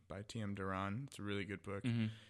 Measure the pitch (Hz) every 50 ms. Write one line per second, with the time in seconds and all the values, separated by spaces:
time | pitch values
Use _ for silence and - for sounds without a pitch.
0 | - - 82 95 104 - - 117 107 101 98 98 95 95 95 92 98 98 101 120
1 | 139 139 - - 101 101 101 101 98 95 98 92 - 101 98 98 - 123 117 117
2 | 110 110 110 - - -